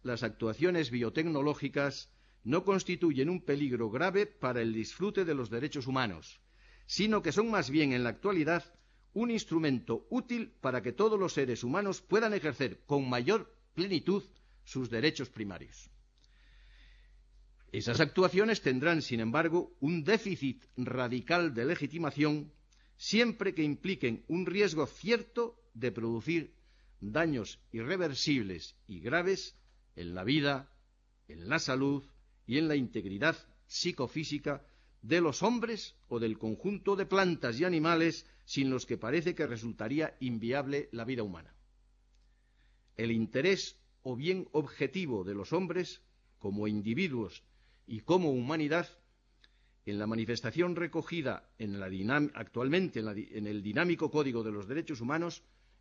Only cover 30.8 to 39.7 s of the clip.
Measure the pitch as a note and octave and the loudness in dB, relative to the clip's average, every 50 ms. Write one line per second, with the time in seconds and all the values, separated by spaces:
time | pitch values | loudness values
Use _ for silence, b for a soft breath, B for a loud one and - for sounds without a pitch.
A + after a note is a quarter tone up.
30.8 | _ _ _ _ _ _ _ _ _ - - E2 E2+ G#2+ D3+ D#3+ - - C3 C3 | _ _ _ _ _ _ _ _ _ -20 -16 -10 -4 -2 -2 0 0 0 0 2
31.8 | C#3 C#3 C#3+ C#3 C#3 - - - - _ _ _ - - A#2+ D3+ E3 D#3 D3 C#3+ | 2 2 0 -2 -4 -10 -20 -20 -20 _ _ _ -6 0 0 2 2 4 2 0
32.8 | B2 - - A2 F2+ G2 G2 G2+ C#3+ D#3+ D#3 - - - - _ _ - - - | 0 -2 -4 -6 -6 -4 -4 0 0 0 0 0 -8 -20 -20 _ _ -10 -6 -2
33.8 | - F3 D#3 - B2+ - - D#3 D3+ - D3 D3 - D3 C#3 C3 b b b b | -2 -2 -2 -2 -4 -4 -4 -6 -6 -4 -6 -4 -4 -4 -6 -6 b b b b
34.8 | b b b b - A2 D#3 F3 E3+ D3+ C3 - F3 A3+ B3 A#3 A#3 A3+ A3+ F#3+ | b b b b -2 2 2 4 4 4 2 2 2 2 2 2 0 -4 -4 -8
35.8 | - - - _ _ - A#2+ A2+ A2+ A2 G#2+ - A2 A2 G#2+ - - G3 G#3 F#3 | -8 -14 -16 _ _ -4 -2 0 0 0 -2 -2 -2 -4 -4 -2 -2 -4 -4 0
36.8 | - G3 G3+ F#3+ F#3+ - F#3+ F#3+ F#3+ F3+ D#3+ - C#3 A#2+ A2+ B2+ F3 F#3 F3 D#3 | 2 2 2 2 2 2 4 4 4 4 2 0 -2 -2 0 0 2 2 2 2
37.8 | D3+ E3 E3+ D#3+ E3 E3 D#3+ - b b b b b - - D3 C3+ C3 C3 A#2+ | 4 4 4 4 4 2 2 -2 b b b b b -4 0 0 2 2 2 0
38.8 | - - A#2+ - G#2+ A#2 C#3+ E3+ D#3 F3+ E3+ D#3+ D3+ C3 A#2+ G#2+ A2+ A#2 | -2 -4 -4 -4 -2 0 0 0 0 0 -2 -2 -2 -4 -4 -6 -6 -8